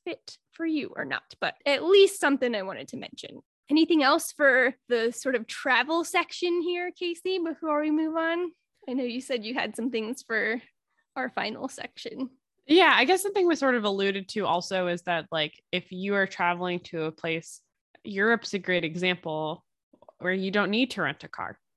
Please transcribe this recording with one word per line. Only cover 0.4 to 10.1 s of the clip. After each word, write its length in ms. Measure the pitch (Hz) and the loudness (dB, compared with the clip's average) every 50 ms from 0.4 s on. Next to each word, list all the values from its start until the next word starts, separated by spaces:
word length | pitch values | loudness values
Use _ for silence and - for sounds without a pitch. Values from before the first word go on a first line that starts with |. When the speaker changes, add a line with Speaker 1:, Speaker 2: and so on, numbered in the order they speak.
| _ _ | _ _
Speaker 1:
for 120 | _ - 330 | _ -6 -2
you 260 | 330 311 294 - - - | -2 0 -2 -2 -4 -6
or 80 | - - | -8 -6
not, 300 | - 131 - - _ - _ | -4 -6 -6 -6 _ -8 _
but 160 | - - - _ _ | -6 -6 -6 _ _
at 180 | 285 277 - 302 | 0 0 2 4
least 340 | 339 392 403 392 392 - - | 6 8 10 8 8 6 0
something 360 | 330 285 277 269 254 240 233 | 2 2 2 2 0 -2 -2
I 80 | 202 | -4
wanted 260 | 190 196 - 113 139 - | -4 -6 -8 -10 -12 -12
to 80 | - | -12
mention. 440 | - - - - - - - - - - _ _ _ _ - | -12 -12 -14 -14 -16 -16 -16 -16 -18 -20 _ _ _ _ 2
Anything 320 | 285 320 330 311 349 302 | 4 4 4 6 4 4
else 300 | 269 269 302 320 - - | 6 6 4 4 0 -4
for 420 | - - 294 277 254 262 247 269 262 - _ - | -2 2 4 6 6 6 4 2 0 -4 _ -2
the 220 | 240 226 226 240 | 0 0 0 -2
sort 220 | 233 - - 277 254 | -2 -2 -4 -2 -2
of 120 | 226 226 | -2 -4
travel 580 | - - - - 269 247 233 254 294 320 339 320 | -6 -10 -4 0 2 2 2 2 2 0 -2 -2
section 560 | - - 349 320 - - - 349 359 339 359 | 0 0 -2 -2 -2 -6 -4 -2 0 0 0
here, 300 | 311 359 349 349 359 359 | 0 -2 -4 -4 -6 -8
Casey, 480 | - - 359 349 339 - - 370 381 370 | -8 -6 -6 -6 -6 -6 -4 -4 -2 -2
before 420 | 330 330 302 - 330 311 294 294 | -2 -4 -6 -6 -4 -2 -2 0
we 100 | 302 311 | 0 0
move 260 | 302 311 320 311 320 | 0 0 0 0 -2
on? 340 | 330 330 330 339 349 359 330 - _ _ _ _ _ - | -2 -2 -2 -2 -2 -4 -6 -8 _ _ _ _ _ -10
I 60 | 269 | -6
know 120 | 247 277 247 | -4 -4 -4
you 180 | 240 226 262 | -4 -4 -6
said 240 | 247 - 262 226 208 | -6 -6 -6 -6 -6
you 80 | 220 254 | -6 -4
had 200 | 254 - 220 214 | -4 -4 -4 -6
some 140 | - 226 254 | -6 -6 -4
things 320 | 240 226 214 214 | -4 -4 -4 -6